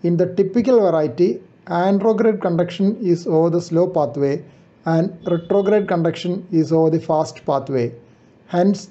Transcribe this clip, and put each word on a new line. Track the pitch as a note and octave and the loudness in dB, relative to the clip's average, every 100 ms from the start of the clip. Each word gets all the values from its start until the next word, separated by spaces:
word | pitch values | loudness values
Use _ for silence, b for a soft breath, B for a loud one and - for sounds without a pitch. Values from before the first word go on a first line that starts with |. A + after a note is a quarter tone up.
In | F3 F3 | 0 0
the | F3+ | 0
typical | F#3+ F#3+ A#3+ A#3+ A#3+ | 0 0 0 2 4
variety, | F#3+ D#3+ D3+ B2 F3+ A#3 - _ - | 4 2 -2 0 0 0 -12 _ -6
anterograde | E3+ F#3+ G3 G#3+ G#3+ A3+ G3 | -2 0 2 2 2 0 0
conduction | F3+ E3+ E3+ - G3 A3+ | -2 0 -2 0 -2 0
is | F#3+ E3+ E3 | 0 0 0
over | D#3+ E3 | 2 2
the | E3+ | 0
slow | E3+ E3 F#3 | 0 0 0
pathway | E3+ C#3 C#3 C#3 C#3 b b b b | 0 -2 -2 -2 -2 b b b b
and | E3 E3 F#3 - F#3 | -2 0 0 -6 -4
retrograde | E3+ - G3 F#3+ G#3 F#3+ | -4 0 0 2 0 0
conduction | F3+ E3 D#3+ F3 F3+ - | 0 0 -2 -6 -6 -2
is | E3 D3 | 0 2
over | D#3+ D#3+ | 2 2
the | D#3+ | 0
fast | D#3+ D#3 D#3 - - | 0 -2 -2 -6 -4
pathway. | C#3 B2+ C3+ A#2 - b b b b _ | -4 -2 -2 -2 -6 b b b b _
Hence, | F3 F#3+ F#3 - | 0 2 0 -6